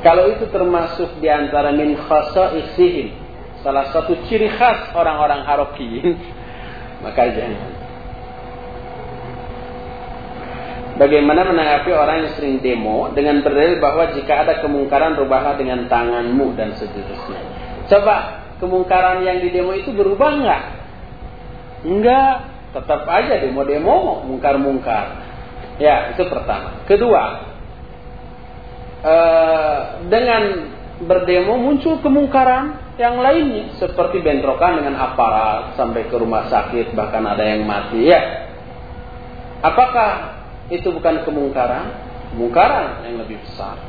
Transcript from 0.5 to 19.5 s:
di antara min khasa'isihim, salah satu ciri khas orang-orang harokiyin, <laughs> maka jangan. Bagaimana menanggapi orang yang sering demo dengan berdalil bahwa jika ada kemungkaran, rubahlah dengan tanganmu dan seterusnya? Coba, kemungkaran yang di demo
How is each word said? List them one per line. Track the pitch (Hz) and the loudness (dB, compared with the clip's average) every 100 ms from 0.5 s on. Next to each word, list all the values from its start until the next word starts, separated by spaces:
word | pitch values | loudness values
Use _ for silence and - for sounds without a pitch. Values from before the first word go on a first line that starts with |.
| 190 180 175 165 165 175 156 | 0 2 2 -2 -4 -6 -2
di | 156 | 0
antara | 147 139 143 143 147 | 2 2 0 2 2
min | 151 143 | 0 -2
khasa'isihim, | - 156 151 185 185 160 - - 180 165 107 - - - - - | 2 2 4 2 2 0 -6 4 4 4 -6 -10 -14 -14 -16 -6
salah | 139 139 135 | -2 0 0
satu | 160 160 170 - | -2 0 -4 0
ciri | 220 214 | 0 0
khas | - 240 202 - 170 | 4 4 4 -2 0
orang-orang | 165 151 147 143 | 0 2 2 0
harokiyin, | 135 143 143 - 120 117 180 165 - - - - | 0 0 0 -4 -8 -2 0 0 -6 -14 -14 -14
<laughs> | - - - - | -14 -14 -14 -12
maka | 110 - 120 | -4 2 2
jangan. | 110 117 104 - - - - - - - - - - - - - - - - - - - - - - - - - 262 247 254 - 247 - - - 113 | 2 -4 -6 -10 -12 -14 -14 -14 -14 -14 -14 -14 -14 -14 -12 -12 -12 -12 -12 -12 -12 -12 -12 -12 -12 -12 -12 -12 -12 -12 -12 -10 -10 -10 -10 -8 2
Bagaimana | 139 151 147 156 185 | 4 4 4 2 2
menanggapi | 170 156 143 160 165 | 2 2 0 2 2
orang | 151 160 | 2 0
yang | 156 143 | -4 -4
sering | 143 131 | -4 -2
demo | 127 117 107 110 - 139 | 0 -2 -2 -2 -2 0
dengan | 147 143 | 2 2
berdalil | 139 139 160 165 | 2 4 2 4
bahwa | 147 156 165 | 2 2 0
jika | 143 139 143 | -2 0 2
ada | 151 156 | 2 0
kemungkaran, | 151 143 139 139 160 151 | 0 -2 2 2 2 0
rubahlah | 135 131 143 139 | 2 2 2 -2
dengan | 131 123 117 | -2 -4 0
tanganmu | 120 120 120 120 127 131 113 | 0 0 -2 0 2 2 -2
dan | 107 104 | -4 -6
seterusnya? | 104 101 98 95 - 95 - - - - - | -8 -8 -10 -10 -10 -12 -12 -12 -12 -12 4
Coba, | 202 202 190 - - - - | 6 6 2 0 -12 -16 -8
kemungkaran | 185 185 185 185 185 185 | -2 0 2 4 4 2
yang | 185 180 | 0 0
di | |
demo | 175 | 0